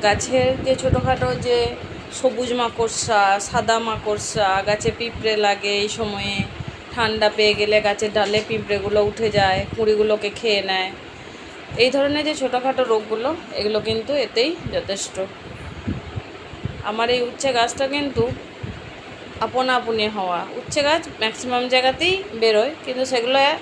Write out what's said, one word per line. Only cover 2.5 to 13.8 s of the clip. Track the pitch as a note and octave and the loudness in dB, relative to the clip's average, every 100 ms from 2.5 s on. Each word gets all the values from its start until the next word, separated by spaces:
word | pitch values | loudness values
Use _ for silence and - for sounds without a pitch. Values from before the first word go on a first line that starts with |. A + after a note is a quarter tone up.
| B3 | 0
মাকড়সা, | A#3 - A3+ - - G#3+ G3 G3+ G3+ | 0 0 -2 -2 2 4 6 4 2
সাদা | A#3+ G#3+ A3+ A3+ | 0 2 2 0
মাকড়সা, | G#3+ G#3+ G#3 - A3 G3 F#3+ G3 | -4 -2 -2 -2 0 2 2 2
গাছে | G#3 A3+ A3 | 0 0 -2
পিঁপড়ে | A#3 - A3 G#3+ | -6 -2 0 2
লাগে, | G#3 G3 G3+ G3+ | 2 2 0 0
এই | G#3 G#3+ | 0 -2
সময়ে | G#3+ G3+ G3+ G3 G3 - - - - | -4 -4 -4 -4 -4 -6 -10 -12 -10
ঠান্ডা | - A3 A3 G#3+ G#3 | 0 0 4 2 6
পেয়ে | G#3+ G3+ | 4 4
গেলে | G#3 G#3+ G#3 | 4 4 4
গাছের | G3+ G#3+ G#3 | 0 0 2
ডালে | G3+ G#3+ G#3+ | 2 2 0
পিঁপড়েগুলো | A3 G#3 G3+ G3 G#3 G#3 | -4 -2 -2 2 2 2
উঠে | G#3 A3+ G#3 | 2 2 4
যায়, | G3 F#3+ G3+ | 4 2 -2
কুঁড়িগুলোকে | - G#3+ G#3+ G#3+ G#3+ G#3 G3+ | 0 2 4 4 2 0 -2
খেয়ে | A#3 G3+ F#3+ | 0 0 2
নেয়, | F#3+ F#3 - - - - - - - - - | -2 -2 -6 -16 -16 -16 -16 -16 -16 -12 2
এই | B3 | 4
ধরনের | C#4 C#4+ D4 D4+ | 4 2 2 0
যে | D4+ | -2
ছোটোখাটো | C4 B3 B3+ C4 B3 | 0 0 0 0 2
রোগগুলো, | A3 G#3+ A3 B3 E4 - - | 2 0 -2 -2 -4 -6 -4
এগুলো | G#3 G#3+ | 0 0